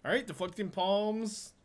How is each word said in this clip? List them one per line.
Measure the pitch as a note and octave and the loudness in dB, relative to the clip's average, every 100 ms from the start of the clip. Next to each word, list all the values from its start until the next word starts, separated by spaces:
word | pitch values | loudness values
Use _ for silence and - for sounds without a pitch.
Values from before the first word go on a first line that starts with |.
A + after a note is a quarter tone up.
| - | 2
All | |
right, | A#3+ B3+ | 2 0
Deflecting | D3 F3+ G3 G3 | -4 -4 -2 -4
Palms | - F#3 G3+ G#3+ A3 A3 G#3+ - _ | 0 4 4 4 0 -4 -6 -12 _